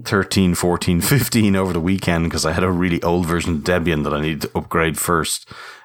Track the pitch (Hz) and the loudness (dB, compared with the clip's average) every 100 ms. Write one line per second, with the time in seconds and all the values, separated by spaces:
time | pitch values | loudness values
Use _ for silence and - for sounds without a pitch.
0 | 120 101 92 104 90 85 87 87 - 87 | -2 0 2 2 2 2 0 0 0 0
1 | - 139 110 117 104 98 95 87 85 95 | 2 2 2 2 2 2 0 0 0 0
2 | 90 85 82 78 78 85 92 87 90 85 | 0 0 0 0 -2 0 0 2 0 0
3 | 85 87 82 85 92 78 85 90 82 78 | 0 0 0 -2 -2 -2 0 0 0 0
4 | 71 73 78 73 - 85 78 85 82 - | -2 -2 -2 -4 -6 -6 -4 0 0 -2
5 | - 85 76 - - - - - | 0 0 0 -6 -10 -20 -20 -20